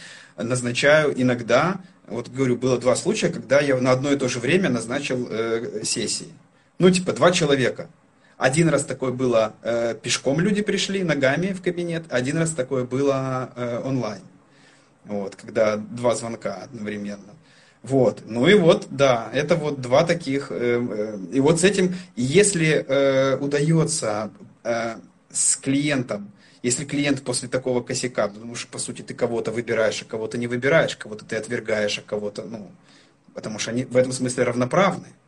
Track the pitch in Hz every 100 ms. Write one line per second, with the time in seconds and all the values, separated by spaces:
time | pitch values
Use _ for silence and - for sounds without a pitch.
0 | - - - - 117 127 120 120 139 156
1 | 151 123 127 120 110 120 160 196 - _
2 | - 110 120 127 135 120 127 131 123 117
3 | 175 - 175 - - 139 147 131 131 131
4 | 143 139 131 123 120 180 180 120 110 139
5 | - 127 120 110 113 113 113 101 110 -
6 | 104 - - - _ _ _ - 180 185
7 | - - 180 180 156 139 117 - 87 _
8 | _ _ _ - 131 143 170 143 - 123
9 | 131 123 127 117 107 - - 117 117 110
10 | 123 - - 147 190 208 208 190 - 196
11 | 180 143 135 147 185 185 185 175 170 165
12 | 165 127 127 156 165 160 127 135 120 127
13 | 139 135 131 131 127 - 123 117 135 131
14 | 110 98 - - _ _ - _ _ _
15 | - 104 98 - 110 110 110 107 107 120
16 | 120 110 117 113 101 98 92 120 104 104
17 | 101 101 - - _ _ _ _ 120 135
18 | 117 - - 117 139 208 165 202 - 135
19 | 139 120 110 127 151 170 151 139 123 131
20 | 170 170 - 139 139 87 120 120 120 104
21 | 107 104 92 135 135 165 185 196 - -
22 | - - 123 165 202 170 160 143 - 139
23 | 139 135 135 135 139 143 151 165 160 -
24 | 113 104 107 - - - - 117 117 113
25 | - _ _ - - - - 139 151 139
26 | 123 101 101 - - - 123 120 147 143
27 | 143 139 - 120 123 131 127 123 123 123
28 | 127 123 104 104 117 120 - 120 - 120
29 | 101 - 120 117 113 113 110 113 110 -
30 | - 113 110 120 120 123 135 160 117 -
31 | - 107 - 113 107 120 110 107 104 101
32 | - 107 104 101 107 113 95 - _ -
33 | _ _ _ - - 107 - 120 - 123
34 | 127 127 123 120 123 120 123 160 190 -
35 | - -